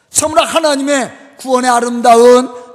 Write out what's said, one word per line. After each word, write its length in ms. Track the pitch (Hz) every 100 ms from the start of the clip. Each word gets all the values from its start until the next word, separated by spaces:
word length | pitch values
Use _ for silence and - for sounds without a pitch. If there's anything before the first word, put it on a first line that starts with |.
| _
참으로 320 | - 302 320
하나님의 920 | 285 330 311 277 277 285 208 - - -
구원의 320 | 262 247 254
아름다운 800 | 240 240 240 240 233 240 247 254 - -